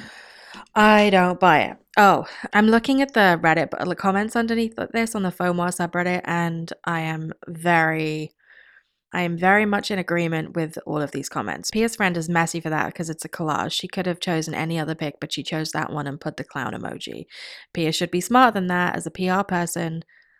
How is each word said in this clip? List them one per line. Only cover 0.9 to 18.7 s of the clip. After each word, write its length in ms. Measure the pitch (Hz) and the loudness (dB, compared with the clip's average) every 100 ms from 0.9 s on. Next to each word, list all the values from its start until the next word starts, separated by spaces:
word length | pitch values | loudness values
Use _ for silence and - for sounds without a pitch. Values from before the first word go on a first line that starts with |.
| 214 208 | 8 6
don't 280 | 196 180 180 | 6 4 4
buy 220 | 185 151 107 | 6 6 4
it. 120 | - _ - | -4 _ 6
Oh, 280 | 202 156 - - - 208 | 6 6 2 -12 -2 2
I'm 140 | 214 | 4
looking 340 | 226 226 269 | 4 4 2
at 100 | 269 | 2
the 260 | 269 196 165 | 4 4 4
Reddit, 280 | 170 160 151 | 4 2 0
but 160 | - 180 | -4 -4
the 80 | 170 | -2
comments 420 | 196 196 214 233 | 0 0 0 -2
underneath 400 | 226 226 226 220 | 0 0 -2 -4
th-, 120 | - | -6
this 220 | 233 226 220 | -2 -2 -2
on 80 | |
the 80 | 185 | -4
fomoa 380 | 175 180 175 175 | -2 -2 0 -2
subreddit, 540 | 180 175 180 180 180 - | -2 -4 -2 -2 -2 -2
and 480 | 170 170 165 165 - - | -2 -2 -4 -8 -10 -6
I 160 | 170 | -4
am 320 | 160 160 160 - - | -4 -6 -8 -12 -14
very, 840 | 160 170 170 160 160 156 156 156 _ _ - _ _ _ _ _ | -6 2 2 2 0 -2 -4 -8 _ _ -20 _ _ _ _ _
I 100 | - | -4
am 140 | 175 170 | -4 0
very 300 | 180 202 214 | 4 4 4
much 240 | 202 - | 0 -2
in 80 | 202 | -4
agreement 560 | - 170 170 165 - 175 | -2 -2 0 -2 -4 -6
with 240 | 156 160 - | -6 -6 -6
all 140 | 151 | -4
of 120 | 143 | -4
these 160 | 143 147 | -6 -8
comments. 420 | - 104 78 85 | -6 -6 -6 -6
Pia's 260 | 220 226 226 | -2 -2 0
friend 200 | 196 175 | -2 -2
is 140 | 160 | -2
messy 300 | 170 165 170 | 0 0 -2
for 100 | 160 | -4
that 240 | 156 - - | -4 -4 -6
'cause 160 | 165 | -8
it's 140 | 156 156 | -8 -10
a 40 | |
collage. 440 | - 160 147 110 | -6 -4 -2 -4
She 140 | - 185 | -6 -6
could 200 | - 180 | -4 -4
have 140 | 170 | -4
chosen 340 | - 165 156 151 | -4 -4 -4 -6
any 240 | 160 165 | -4 -4
other 160 | 156 156 | -4 -6
pic, 220 | 151 - | -8 -8
but 120 | - | -8
she 100 | - | -8
chose 300 | - 160 156 | -6 -6 -6
that 200 | 151 156 | -6 -6
one 140 | 151 143 | -6 -8
and 140 | 139 | -8
put 180 | - 147 | -10 -10
the 60 | - | -10
clown 280 | 143 131 | -8 -6
emoji. 540 | - - - - - - - - - - - | -2 -4 -4 -10 -12 -14 -18 -18 -18 -10 -2
Pia 180 | 160 | 0
should 180 | 160 175 | 0 0
be 120 | 180 | -2
smarter 300 | 175 247 254 | 2 6 6
than 140 | 208 | 4
that. 280 | 180 | -2